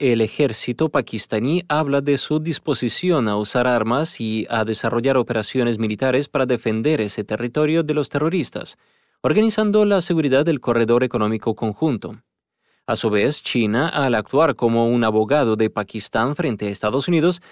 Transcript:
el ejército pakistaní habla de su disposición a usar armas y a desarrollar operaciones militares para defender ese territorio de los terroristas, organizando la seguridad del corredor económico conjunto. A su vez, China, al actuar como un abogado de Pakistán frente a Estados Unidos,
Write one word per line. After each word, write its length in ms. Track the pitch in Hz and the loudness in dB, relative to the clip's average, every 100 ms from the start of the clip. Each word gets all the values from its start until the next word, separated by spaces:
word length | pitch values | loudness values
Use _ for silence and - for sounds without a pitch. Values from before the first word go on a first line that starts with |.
el 200 | 135 113 | 0 2
ejército 680 | 107 - 139 107 - 120 160 | 0 0 0 0 -6 -2 0
pakistaní 720 | 143 - 113 - 110 127 175 175 | 0 -2 -6 -4 -2 0 -2 0
habla 320 | 151 143 139 | -2 0 0
de 180 | 139 135 | 0 -2
su 220 | - 156 | 0 -2
disposición 880 | 156 151 - 131 120 - 180 156 110 | -2 -4 -4 -2 -2 -2 0 2 2
a 80 | 104 | -2
usar 320 | 104 127 123 | -2 0 0
armas 520 | 120 110 127 160 - | 0 0 0 -2 -4
y 280 | 110 110 - | -4 -4 -2
a 140 | 117 | -2
desarrollar 520 | 110 110 120 117 131 131 | -2 -2 -2 0 2 2
operaciones 640 | 113 117 - 131 120 110 | 0 -2 -2 -2 0 0
militares 500 | 110 104 131 131 147 | -2 -2 0 0 -2
para 160 | 135 | -2
defender 560 | 127 120 113 110 135 147 | 0 0 0 0 0 0
ese 220 | 104 - | -2 -6
territorio 600 | 101 107 120 151 151 165 | -6 -4 -4 -2 0 0
de 100 | 151 | 0
los 140 | 151 135 | -2 -2
terroristas, 680 | 143 160 180 - - - - _ _ _ _ | -2 0 -2 -4 -8 -12 -16 _ _ _ _
organizando 600 | 127 175 220 214 214 214 | 2 4 4 2 2 4
la 160 | 208 196 | 4 2
seguridad 440 | 170 165 143 131 | 2 0 2 2
del 160 | 160 143 | 2 0
corredor 440 | - 117 113 120 | 0 2 4 2
económico 500 | 127 113 107 110 117 | 2 0 0 0 -4
conjunto. 600 | 107 113 101 156 110 - - _ _ _ _ _ _ - | -2 -4 -2 -2 -2 -6 -14 _ _ _ _ _ _ -6
A 100 | 110 | -2
su 120 | 113 | 0
vez, 340 | 104 120 - | 2 2 -2
China, 460 | - 120 107 113 160 | -2 0 2 0 0
al 260 | - 139 | 0 0
actuar 420 | 113 - 139 156 - | 0 0 2 2 2
como 320 | 117 117 117 | 2 2 2
un 160 | 120 | 2
abogado 520 | 113 107 107 147 117 107 | 2 2 2 2 2 2
de 140 | 110 | 0
Pakistán 680 | 107 98 107 - 113 123 147 | -2 -6 -8 -4 -2 -2 -2
frente 300 | 147 104 104 | -4 -4 -6
a 20 | |
Estados 400 | 101 107 131 151 | -4 -2 -2 0
Unidos, 320 | 165 170 175 - | 2 2 -2 -10